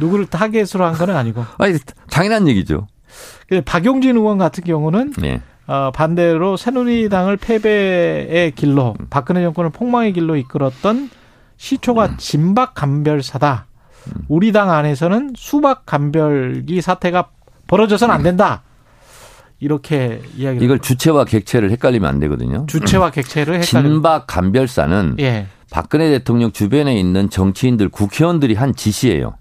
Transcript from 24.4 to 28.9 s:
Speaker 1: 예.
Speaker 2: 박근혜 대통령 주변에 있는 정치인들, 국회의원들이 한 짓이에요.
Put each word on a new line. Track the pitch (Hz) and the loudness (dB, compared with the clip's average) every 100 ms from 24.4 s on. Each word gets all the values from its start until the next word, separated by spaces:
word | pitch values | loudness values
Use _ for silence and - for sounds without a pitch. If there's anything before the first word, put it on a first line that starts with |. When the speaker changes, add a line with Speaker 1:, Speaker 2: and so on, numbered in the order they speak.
| 92 113 131 - 73 95 87 - | 0 2 0 0 0 0 0 -2
Speaker 1:
예. | 139 113 98 - _ | -2 -2 -6 -16 _
Speaker 2:
박근혜 | - - 151 160 | -8 -2 0 2
대통령 | 139 131 120 117 | 2 2 2 0
주변에 | - 101 135 143 117 | 0 0 2 2 2
있는 | 90 90 98 | 2 2 0
정치인들, | - 95 95 127 123 95 | 2 0 2 0 2 0
국회의원들이 | - 101 - 165 170 139 | 0 -4 2 2 2 2
한 | 104 135 | 0 0
짓이에요. | - - | 0 -2